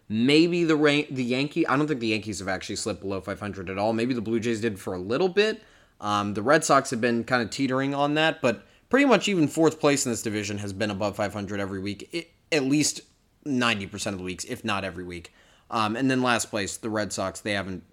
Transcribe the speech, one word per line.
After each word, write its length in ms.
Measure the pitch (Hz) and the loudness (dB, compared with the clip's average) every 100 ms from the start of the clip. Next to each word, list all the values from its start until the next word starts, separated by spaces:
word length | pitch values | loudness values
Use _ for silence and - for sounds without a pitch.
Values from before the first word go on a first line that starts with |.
| - | -4
Maybe 540 | 107 127 151 170 175 | 0 6 6 6 4
the 120 | 160 151 | 2 4
Ra-, 320 | 147 147 147 | 4 4 0
the 140 | 131 | -2
Yankee-, 420 | 120 127 143 170 - | 0 0 0 0 2
I 100 | 135 | 2
don't 100 | 151 | 2
think 140 | 131 | 0
the 80 | 113 | 0
Yankees 320 | 107 104 92 | -2 -2 -6
have 80 | 92 | -4
actually 280 | 92 - 98 | -6 -6 -6
slipped 240 | 110 92 | -6 -4
below 220 | 98 98 | -4 -6
five 180 | 101 92 | -6 -8
hundred 300 | 104 92 90 | -8 -8 -6
at 80 | 95 | -2
all. 160 | 107 | 0
Maybe 180 | 113 123 | 2 0
the 80 | 120 | -2
Blue 200 | 110 117 | -2 -2
Jays 200 | 117 110 | 0 -2
did 180 | 113 95 | -2 -4
for 140 | - | -6
a 60 | 92 | -6
little 320 | 92 139 185 | -2 0 0
bit. 320 | 196 214 220 - _ _ - | 2 0 -2 -12 _ _ -8
Um, 320 | 104 104 104 | 0 0 0
the 80 | 101 | 0
Red 240 | 110 160 160 | 4 4 6
Sox 240 | 135 - | 2 2
have 100 | 117 | 0
been 240 | 120 117 | 0 0
kind 180 | 113 127 | 0 0
of 60 | 104 | 0
teetering 460 | - 135 131 139 | -2 0 0 0
on 180 | 143 143 | 0 0
that, 280 | 151 160 156 | 2 2 2
but 240 | 123 107 - _ - | 0 0 -6 _ 0
pretty 160 | 262 | 4
much 220 | 277 208 208 | 6 4 4
even 220 | 185 143 | 2 2
fourth 320 | 160 156 156 | 4 2 4
place 260 | 147 139 127 | 2 2 0
in 60 | |
this 100 | 107 | -2
division 360 | 113 104 104 104 | -2 -4 -4 -6
has 140 | 101 | -6
been 200 | 95 107 | -4 -4
above 240 | 98 104 98 | -2 -2 -2
five 160 | 104 | -4
hundred 260 | 104 98 101 | -4 -6 -4
every 220 | 95 98 | -4 -4
week, 280 | 98 - - | -6 -8 -8
i-, 420 | 170 - _ _ 151 | -10 -10 _ _ 0
at 60 | |
least 380 | 131 151 135 - - _ _ _ | 2 2 2 -2 -12 _ _ _
ninety 420 | 151 127 120 107 95 | -4 2 2 0 -4
percent 280 | 101 110 | -6 -6
of 40 | 92 | -6
the 60 | |
weeks, 200 | 92 90 | -6 -8
if 200 | - 120 | -8 -6
not 200 | 110 98 | -2 -2
every 200 | 95 87 | -4 -8
week. 300 | 90 87 - _ _ _ - | -10 -12 -14 _ _ _ -6
Um, 260 | 113 107 117 | -2 -2 0
and 140 | 135 | 0
then 120 | 131 | 2
last 280 | 127 113 - | 2 0 0
place, 260 | 110 92 - | -4 -4 -6
the 120 | 113 | -4
Red 240 | 107 98 | -4 -4
Sox, 280 | - 95 - | -4 -6 -6
they 120 | 107 | -4
haven't 300 | 101 95 90 - | -4 -4 -10 -12